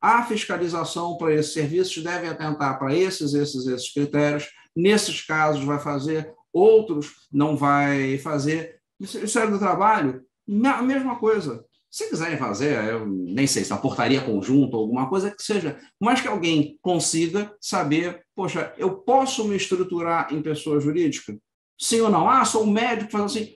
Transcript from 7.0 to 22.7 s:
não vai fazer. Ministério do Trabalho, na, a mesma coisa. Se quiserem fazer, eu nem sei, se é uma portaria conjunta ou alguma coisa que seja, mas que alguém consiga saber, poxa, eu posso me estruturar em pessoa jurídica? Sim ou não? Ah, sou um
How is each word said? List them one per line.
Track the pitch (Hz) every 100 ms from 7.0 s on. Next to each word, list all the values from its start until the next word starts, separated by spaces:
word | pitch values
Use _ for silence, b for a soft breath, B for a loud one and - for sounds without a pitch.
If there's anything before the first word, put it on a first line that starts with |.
| 147 - _
não | 143 147 143
vai | 143 143 143 139 135 135
fazer. | 139 147 143 160 165 - _ _
Ministério | 196 220 214 - 220
do | 196
Trabalho, | 196 175 214 208 139 127 - _
na, | - 202 262 240
a |
mesma | 254 269 262
coisa. | 233 220 214 151 117 - _ _
Se | - 440
quiserem | - 165 143
fazer, | 120 101 147 120 107
eu | 113 107
nem | 95 87 110 139
sei, | 113
se | 92
é | 101
uma |
portaria | 139 - 117 131
conjunta | - 101 104 139 131 117
ou |
alguma | 107 123 135
coisa | 190 202
que | -
seja, | - 208 160 B B _
mas | 214 247
que | 254
alguém | 202 170 160 143 -
consiga | 180 175 - 160 165 196 208 -
saber, | - 190 143 156 175 175 _
poxa, | - 185 165 - -
eu | 190 185
posso | - 269 262 - 214
me |
estruturar | 196 - 185 185 175 170 165 147
em | 151
pessoa | 156 151 156 147
jurídica? | 143 160 160 - - 107 _ _ _ _
Sim | - 226
ou | 220
não? | 175 185
Ah, | 262
sou | - 220
um | 214